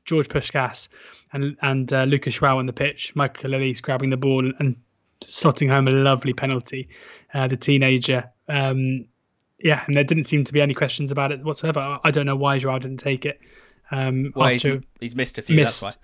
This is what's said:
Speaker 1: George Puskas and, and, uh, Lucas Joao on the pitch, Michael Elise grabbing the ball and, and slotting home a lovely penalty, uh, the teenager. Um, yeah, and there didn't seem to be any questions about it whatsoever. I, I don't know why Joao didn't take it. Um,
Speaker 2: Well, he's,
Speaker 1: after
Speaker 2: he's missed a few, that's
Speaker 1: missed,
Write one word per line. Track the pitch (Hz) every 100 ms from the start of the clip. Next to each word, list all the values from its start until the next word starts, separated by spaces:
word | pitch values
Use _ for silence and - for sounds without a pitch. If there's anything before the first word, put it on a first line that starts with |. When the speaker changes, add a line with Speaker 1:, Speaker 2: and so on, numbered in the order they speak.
| -
Speaker 1:
George | 160 139
Puskas | 143 - 139 127 - - - - - _
and, | 139 139 147
and, | 139 135 127
uh, | 135
Lucas | 131 143 143 -
Joao | 139 131
on |
the | 127
pitch, | 120 143 - -
Michael | 147 139 - 135
Elise | 135 135 120
grabbing | - 131 135
the | 127
ball | 135 131 131
and, | 131
and | 139 120 _ _ _ _
slotting | - - 156 - 139
home | 135 131
a |
lovely | 135 139 131 131
penalty, | 127 135 127 - 131 127 - - - _
uh, | 139 131
the | 127
teenager. | - 139 131 131 123 127 - _ -
Um, | 143 135 131 131 131 - _ _ _ _ _
yeah, | 160 147 -
and |
there | 143
didn't | 139 160
seem | - 151
to | 131
be | 147
any | 143
questions | 131 143 - 139
about | 143 139
it | 139
whatsoever. | 151 143 160 147
I, | 135 143
I | 156
don't | 147
know | 139 139
why | 143 139
Joao | 131 131
didn't | 131 131
take | 143 131 143
it. | - _ - - _ -
Um, | 135 131 131 139 -
Speaker 2:
Well, | 131
he's, | 123
Speaker 1:
after | 139 135 - _
Speaker 2:
he's | 120 123
missed | 127 -
a |
few, | - 156
that's | 117 110
Speaker 1:
missed, | 98 -